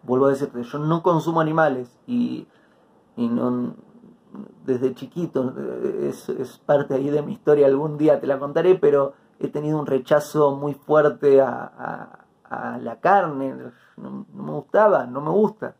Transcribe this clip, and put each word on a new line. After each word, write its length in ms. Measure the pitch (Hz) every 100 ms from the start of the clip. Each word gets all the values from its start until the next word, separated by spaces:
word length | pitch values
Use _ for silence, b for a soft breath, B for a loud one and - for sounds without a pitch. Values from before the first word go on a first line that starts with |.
Vuelvo 220 | - 127 139
a 60 |
decirte, 320 | 135 139 120
yo 140 | 120 147
no 240 | 151 165
consumo 380 | 175 165 151 165
animales 580 | 156 160 156 127 123 _ -
y, 440 | 120 120 123 - b b b b _ _ -
y 140 | 120
no, 460 | 120 123 123 123 - - - - _ _ 147 - - -
desde 280 | 123 131
chiquito, 600 | 131 131 - 170 - 127 - 135 123 120 -
es, 260 | 143 131 -
es 300 | 127 127 -
parte 380 | - 147 143 135
ahí 140 | 139
de 120 | 147
mi 100 | 143
historia, 360 | - - 147 139
algún 300 | 135 156 147
día 220 | 151 143
te 80 | 131
la 120 | 139
contaré, 360 | 143 147 170 185
pero 380 | 151 143 139 b b _
he 80 | 139
tenido 320 | 147 151 156
un 80 | 143
rechazo 680 | 135 131 147 147 151 147 139
muy 200 | 147 135
fuerte 680 | - 151 147 127 143 135
a, 220 | 131 123
a, 1080 | 127 - - - - - _ _ _ - 120
a 40 | 120
la 220 | 120 113
carne, 560 | 170 196 175 139 135 127 123 - _ -
no, 280 | 65 67 67
no 120 | 67
me 80 | 69
gustaba, 560 | 147 - 190 214 165 123
no 120 | 127
me 120 | 151
gusta. 420 | 180 208 208 -